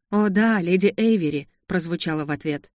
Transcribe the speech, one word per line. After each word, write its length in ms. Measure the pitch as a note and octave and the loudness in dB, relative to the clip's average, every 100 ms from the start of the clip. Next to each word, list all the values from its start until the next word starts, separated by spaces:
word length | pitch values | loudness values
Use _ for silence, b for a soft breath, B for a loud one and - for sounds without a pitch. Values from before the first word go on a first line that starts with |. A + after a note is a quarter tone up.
| _ | _
"О 180 | G#3 G#3 | 0 2
да, 320 | F#3+ A3+ G#3+ | 2 2 2
леди 320 | E3+ F#3 G3 G3+ | 2 2 2 2
Эйвери", 520 | A3+ A3 D3+ D3 C#3+ _ - | 2 2 0 -4 -8 _ -6
прозвучало 580 | F3+ E3 E3+ E3+ D#3 | -4 -2 -4 -4 -4
в 60 | D3 | -4
ответ. 400 | D3 D#3 C#3+ - | -6 -6 -8 -10